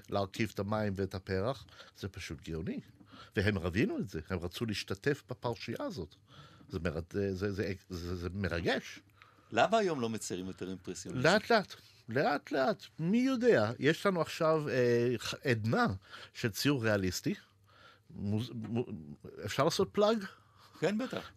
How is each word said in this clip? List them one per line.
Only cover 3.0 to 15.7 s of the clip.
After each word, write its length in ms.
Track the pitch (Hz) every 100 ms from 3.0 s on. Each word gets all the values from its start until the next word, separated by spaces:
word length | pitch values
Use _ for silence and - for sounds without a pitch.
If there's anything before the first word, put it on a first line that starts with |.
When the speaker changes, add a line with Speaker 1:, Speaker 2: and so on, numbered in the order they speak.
| - - - 110
Speaker 1:
והם 220 | 98 101
הבינו 420 | 87 90 202 330
את 100 | 110
זה, 100 | 80 -
הם 100 | 92
רצו 260 | 87 - 117
להשתתף 580 | 101 - 101 143 147 -
בפרשייה 480 | 120 123 113 - 113
הזאת. 320 | 285 147 78 - _ - - - -
זה 100 | 90
מרד-, 340 | 85 76 82
זה, 200 | 101 98 92
זה, 160 | 101
זה, 220 | 95 87 92 -
זה, 260 | 87 87 90
זה 140 | 87
מרגש. 680 | 95 92 85 - - - - _ - - _ -
Speaker 2:
למה 260 | 107 170 226
היום 240 | 196 143
לא 80 | 113
מציירים 380 | 107 - 92 92
יותר 220 | 90 92
אימפרסיוניזם? 580 | 92 - 87 90 127 147
Speaker 1:
לאט 240 | 208 -
לאט, 220 | 226 - - - - -
לאט 420 | 120 214 285 -
לאט. 320 | 285 254 196 - -
מי 180 | 165 233
יודע? 540 | 262 254 240 143 107 120
יש 260 | 131 165 202
לנו 160 | 175
עכשיו, 480 | 151 - 160 160 147
אה, 440 | 127 120 120 123 117
ח-, 160 | - -
עדנה 420 | 143 113 107